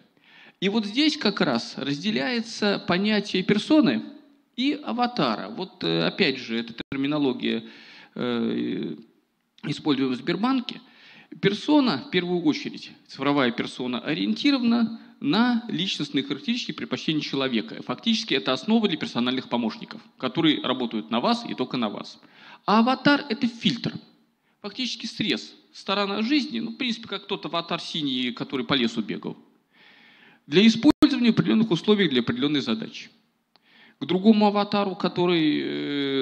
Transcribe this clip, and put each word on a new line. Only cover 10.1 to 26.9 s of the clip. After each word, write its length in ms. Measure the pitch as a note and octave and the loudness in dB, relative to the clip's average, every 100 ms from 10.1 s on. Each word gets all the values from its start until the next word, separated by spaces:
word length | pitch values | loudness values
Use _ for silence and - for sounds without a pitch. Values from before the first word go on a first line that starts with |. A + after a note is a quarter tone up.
| B2 | -2
в 20 | |
Сбербанке, 600 | D3 F3 A#3+ C4+ - - - - - - - D#3+ | -4 -2 0 0 -4 -12 -18 -20 -20 -20 -20 -2
персона, 640 | G3 G#3 - D4+ B3+ C#3 - | 0 0 4 4 6 0 0
в 40 | |
первую 300 | F3+ F3 F3+ | -2 0 2
очередь, 480 | D3+ - A#2+ - - - _ | 2 0 -4 -10 -16 -20 _
цифровая 440 | - C#3 C#3+ B2 | -4 0 4 2
персона, 480 | A#2 B2+ - B2+ B2 | 2 -6 -6 -6 -6
ориентирована 1000 | - D#3+ G3 G#3+ C#4+ C#4 A#3 A#3+ A3+ - - - | -4 -2 0 0 2 2 2 2 2 -2 -14 -6
на 440 | C#3 F#3 B3 A#3 - | 0 4 4 2 0
личностные 540 | D3 G3 - D3 C3+ | -2 -2 -4 -2 -2
характеристики 480 | C3+ F#3 - A#3+ - | -2 -4 -2 -4 -4
и 20 | |
предпочтения 480 | - A#2 A#2+ - D3+ | -8 -6 -4 -2 -2
человека. 600 | - C#3 C3 A#2 - - | -2 -2 0 0 -2 -10
Фактически 500 | - B2+ A3+ A3 - | -8 -4 0 0 0
это 200 | C3+ C3+ | 0 0
основа 340 | C3 - A#3 G#3 | -2 2 2 2
для 100 | D#3+ | 0
персональных 520 | A#2+ B2 B2 B2+ - | -4 -2 0 -2 -2
помощников, 520 | A#2+ A2+ - - - - _ | -2 -2 -4 -12 -16 -20 _
которые 440 | C3 D#3+ D#3+ C3+ | -4 2 2 2
работают 500 | B2 B2+ A#2+ A2+ G#2+ | 0 -2 -2 -4 -2
на 80 | A2+ | -2
вас 260 | F3+ A#3 - | 0 -2 -4
и 60 | |
только 240 | - B2+ C3 | -6 -4 -4
на 120 | A2 | -4
вас. 300 | - - - - - - - - | -6 -12 -18 -20 -20 -20 -10 2
А 140 | G#3 | 4
аватар — 460 | A3+ C4 - C#4+ - | 4 4 4 2 0
это 180 | A3 A#3 | -2 -2
фильтр, 460 | - F3 B2 A2+ - - _ _ _ _ _ | 0 -2 -2 -4 -8 -14 _ _ _ _ _
фактически 440 | G#3 - B3 - A3+ | -14 -8 -8 -6 -10
срез, 500 | - A3 B2 - - _ | -6 -2 -2 -6 -20 _
сторона 480 | - - G3+ G3+ G3+ | -16 -4 -2 -2 -2
жизни, 380 | A3 D4 G#3+ A#3 | 0 0 0 -4
ну, 120 | A3 | -6
в 40 | A3+ | -6
принципе, 320 | B3+ | -4